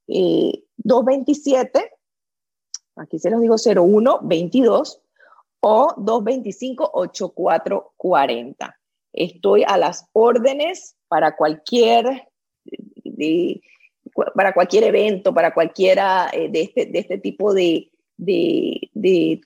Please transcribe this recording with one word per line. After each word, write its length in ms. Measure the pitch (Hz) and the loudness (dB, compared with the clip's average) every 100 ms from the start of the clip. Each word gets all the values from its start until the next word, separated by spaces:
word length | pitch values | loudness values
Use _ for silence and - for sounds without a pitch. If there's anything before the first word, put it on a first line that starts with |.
| - | -6
eh, 560 | 185 180 165 - - _ - | -2 0 0 0 -4 _ -6
dos 300 | 208 240 254 | 0 2 2
veintisiete, 840 | 277 262 294 285 262 254 - 466 _ _ _ _ _ _ _ _ - _ - | 0 0 -2 0 0 0 -2 -4 _ _ _ _ _ _ _ _ -20 _ -20
aquí 220 | 156 160 | -12 -6
se 100 | - | -2
los 100 | 226 | 0
digo, 160 | 233 220 | 2 2
cero 260 | 226 190 | 2 4
uno 360 | 175 214 240 - | 4 4 4 0
veintidós, 800 | 151 160 175 254 233 202 311 - _ _ _ _ _ _ | -2 -2 0 2 2 2 -2 -10 _ _ _ _ _ _
o 320 | 208 214 302 254 | 2 4 2 0
dos 260 | 202 233 214 | -2 -2 -2
veinticinco, 640 | 262 208 - 262 254 320 | -4 -6 -10 -10 -6 -4
ocho 360 | - 202 - 185 | -4 -6 -6 -10
cuatro 640 | - 175 165 190 196 - - | -4 -2 0 -2 -6 -8 -6
cuarenta. 840 | 180 160 139 117 120 - - _ _ _ _ | 0 0 0 -2 -8 -14 -16 _ _ _ _
Estoy 500 | - 170 - 196 202 - | -6 -6 -2 0 2 2
a 120 | 190 | 0
las 320 | 170 180 - | 0 -4 -4
órdenes 840 | 220 233 240 247 277 311 370 - _ - | 2 2 2 0 -2 -6 -6 -14 _ -4
para 300 | 156 160 - | 0 0 0
cualquier, 920 | 156 156 - 247 226 233 233 269 - _ _ _ - | -2 -2 -2 2 4 4 2 -4 -12 _ _ _ -20
de, 960 | - - - - - 156 170 170 - _ _ _ _ - - - - | -18 -20 -20 -16 -6 -2 -2 -2 -6 _ _ _ _ -10 -6 -2 0
para 180 | 190 | 2
cualquier 300 | 180 180 196 | 2 2 2
evento, 500 | 214 - 208 185 190 | 2 2 0 0 0
para 200 | 170 165 | 2 2
cualquiera, 760 | 170 165 - 185 185 196 185 175 | 2 -2 0 2 2 2 0 -2
eh, 160 | 175 160 | -4 -4
de 120 | 160 | -4
este, 220 | 190 - - | -4 -4 -4
de 120 | 170 | -4
este 180 | 208 208 | -6 -8
tipo 360 | 196 190 196 | -8 -4 0
de, 380 | 190 175 160 - _ _ - | 2 0 0 -6 _ _ -10
de, 720 | 175 180 165 - - - - | -4 0 0 -2 -4 -6 -10
de 460 | 214 190 180 160 160 | -4 2 2 2 -2